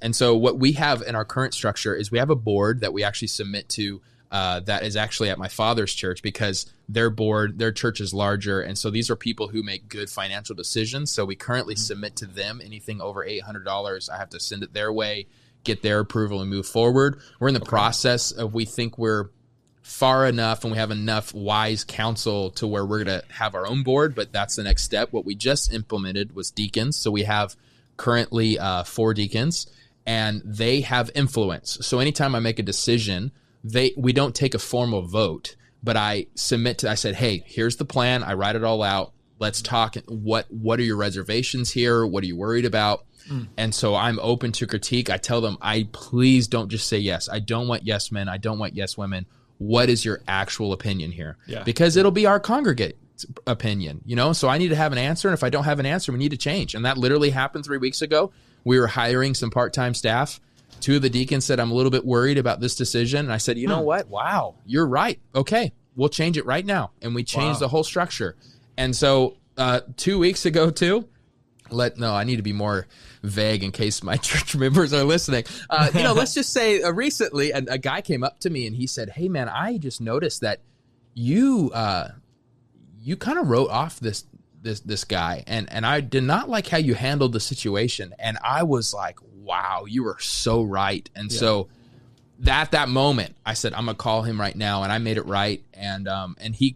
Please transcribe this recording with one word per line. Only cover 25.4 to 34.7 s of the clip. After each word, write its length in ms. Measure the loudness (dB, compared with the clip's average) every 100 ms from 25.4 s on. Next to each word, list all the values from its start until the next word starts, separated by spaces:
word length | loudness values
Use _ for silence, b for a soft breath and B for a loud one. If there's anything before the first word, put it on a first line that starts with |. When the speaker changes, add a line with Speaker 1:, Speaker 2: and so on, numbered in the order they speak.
| 0 2 0
Speaker 1:
implemented 600 | -2 -2 -4 -2 -4 -6 -8
was 160 | -8
deacons. 460 | -4 -2 0 -2 -2
So 120 | -2
we 120 | 0
have 320 | 0 0 -2 -6 b b b -6
currently, 640 | 0 2 2 0 2 0
uh, 240 | 0 -2
four 300 | -4 0 0
deacons, 540 | 2 0 0 0 -2 -6 b b _ -4
and 360 | -2 0 -4 -6
they 360 | -2 2 2
have 280 | 2 0 0 0
influence. 600 | 0 2 0 -2 -6 -8
So 180 | -2 0
anytime 360 | 2 2 0 0
I 40 |
make 200 | 0 -2
a 40 |
decision, 680 | -2 -2 2 2 2 -4 -6 b b b
they, 300 | -4 2 2 2
we 160 | 2
don't 200 | 2 2 0
take 180 | -2 -2
a 40 |
formal 420 | -2